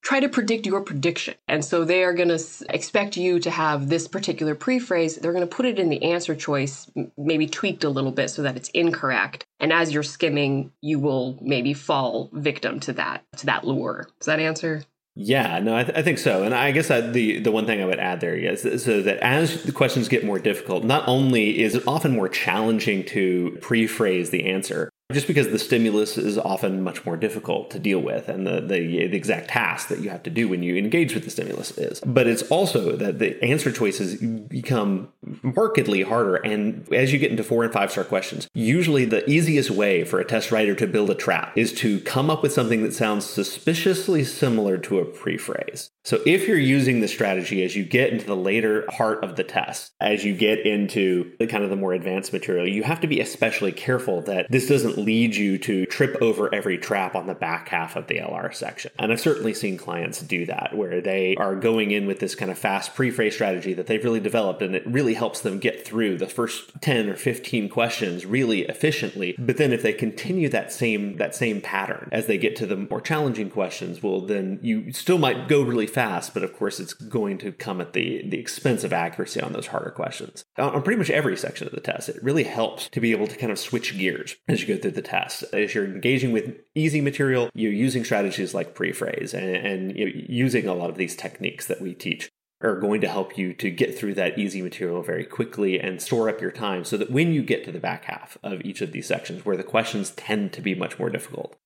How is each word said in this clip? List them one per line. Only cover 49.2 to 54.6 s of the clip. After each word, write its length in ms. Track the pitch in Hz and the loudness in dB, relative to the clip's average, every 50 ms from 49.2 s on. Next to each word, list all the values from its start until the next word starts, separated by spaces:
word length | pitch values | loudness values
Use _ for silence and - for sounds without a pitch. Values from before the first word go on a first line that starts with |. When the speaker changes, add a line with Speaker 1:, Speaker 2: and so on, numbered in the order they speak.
| - | -4
Speaker 2:
of 120 | 98 87 | -6 -2
the 80 | 92 92 | -4 -4
test, 500 | - - 110 - - - - - - _ _ | -2 -2 -4 -2 -2 -8 -10 -12 -14 _ _
as 240 | - 104 107 104 95 | 0 2 2 2 2
you 100 | 104 101 | 0 2
get 300 | 90 107 104 107 107 - | 4 4 4 4 4 2
into 680 | 107 104 104 104 95 - 113 98 95 90 90 87 87 - - | 2 2 2 0 0 2 2 2 4 4 2 0 -2 -2 -2
the 80 | 117 113 | -2 0
kind 160 | 113 107 101 | 0 -2 0
of 60 | 98 | 0
the 60 | 98 | 0
more 180 | 98 98 95 90 | -2 0 0 -2
advanced 400 | 92 82 95 92 95 95 - - | -2 -2 -2 -4 -4 -4 -4 -6
material, 340 | 95 - - 95 87 87 92 | -6 -2 0 0 0 2 0
you 160 | 98 104 110 | 0 0 0
have 160 | 127 165 165 | -2 -2 0
to 60 | 180 156 | 0 0
be 120 | 147 - | 0 0
especially 520 | 113 - - - - 113 110 - 101 98 | 0 -4 -2 -2 -2 0 0 0 -2 -2
careful 500 | 90 - - - 127 120 - - 95 87 82 | -2 -2 -2 0 0 0 0 0 -2 -2 -2
that 240 | 90 98 90 92 - | -2 -2 -2 0 2
this 180 | 120 131 | 2 2